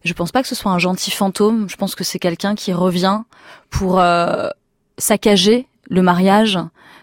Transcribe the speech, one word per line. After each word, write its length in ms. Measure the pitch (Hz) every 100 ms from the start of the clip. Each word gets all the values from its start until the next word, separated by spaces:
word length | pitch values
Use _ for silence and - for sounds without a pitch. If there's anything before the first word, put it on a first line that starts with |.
je 100 | 170
pense 180 | 175 175
pas 100 | 254
que 60 | 262
ce 80 | 247
soit 160 | 202
un 80 | 180
gentil 320 | 180 180 -
fantôme. 580 | - 196 185 208 226 196
Je 60 | -
pense 180 | 196
que 100 | -
c'est 140 | 180 180
quelqu'un 380 | 180 170 196 208
qui 180 | -
revient 480 | 175 185 175 190 208 226 _ - - _
pour, 300 | - 190 185
euh, 500 | 175 175 170 - - - _ _ _ -
saccager 680 | - 208 220 202 196 240 262 _ -
le 100 | 180
mariage 560 | 185 175 190 202 220 190 165 _ - -